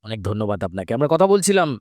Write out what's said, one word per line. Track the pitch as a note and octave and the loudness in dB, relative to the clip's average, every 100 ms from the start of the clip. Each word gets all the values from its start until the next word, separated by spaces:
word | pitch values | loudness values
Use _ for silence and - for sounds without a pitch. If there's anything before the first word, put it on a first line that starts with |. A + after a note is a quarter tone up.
অনেক | - A2+ | -10 -8
ধন্যবাদ | G2 G#2+ G#2+ G2+ | -6 -4 -2 -2
আপনাকে। | F#2+ F#2 F#2 | -4 -6 -4
আমরা | A#2 D3 | -2 0
কথা | D#3+ F#3+ | 2 4
বলছিলাম | G3+ F#3 F#3+ D#3+ A#2+ | 4 4 2 0 -4